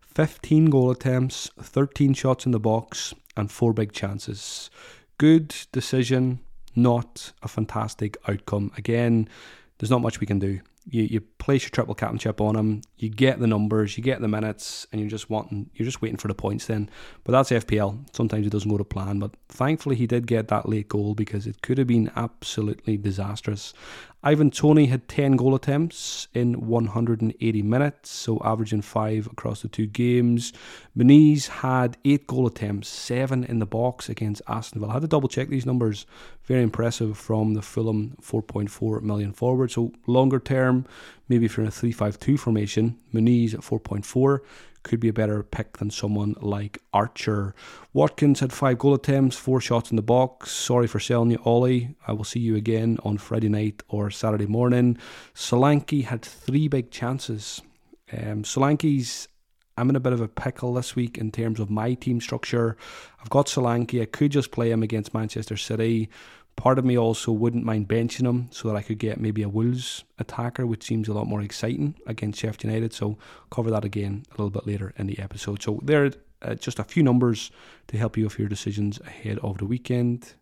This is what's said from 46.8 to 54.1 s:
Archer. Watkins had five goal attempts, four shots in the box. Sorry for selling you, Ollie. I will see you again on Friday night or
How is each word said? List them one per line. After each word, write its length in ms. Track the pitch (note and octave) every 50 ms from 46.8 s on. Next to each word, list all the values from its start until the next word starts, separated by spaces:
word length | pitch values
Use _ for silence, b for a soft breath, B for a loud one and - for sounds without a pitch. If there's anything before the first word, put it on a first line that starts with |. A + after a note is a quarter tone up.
| _ _
Archer. 600 | - G2+ G#2 A#2+ - - - - G#2+ G#2 G2+ G2 B B B B B B B B -
Watkins 460 | C3+ D3 D3+ - - D3+ C#3+ C#3 -
had 120 | C#3 C3
five 240 | - - C#3+ C3+ B2+
goal 160 | A#2 - C#3+
attempts, 420 | C#3+ C3+ - - C3+ C#3 C3+ C3 B2
four 240 | - - - C3 C3
shots 300 | - - A#2+ A#2 - -
in 80 | A#2
the 60 | A2+
box. 480 | G#2+ A#2 A#2+ B2 B2+ B2 - _ - -
Sorry 360 | - - - - B2 B2 A#2+
for 140 | A2+ - G#2+
selling 300 | - - B2+ A#2 A#2 A#2
you, 100 | A#2 -
Ollie. 520 | - A#2 A#2 A#2+ B2+ B2+ B2+ B2 A#2+ B2 D3+ _ -
I 60 | -
will 120 | A2 G#2+ G#2+
see 160 | - - A#2+
you 140 | A#2 A2+ A2
again 440 | G#2+ G#2+ A2+ A2+ A2 A2+ A2+ A2+ A2
on 140 | - G#2 G#2+
Friday 320 | G2+ - - A2+ A2+ A2+ G#2+
night 340 | G#2 G#2 G#2+ G#2+ G#2 - - _
or 220 | - G#2 G#2 G#2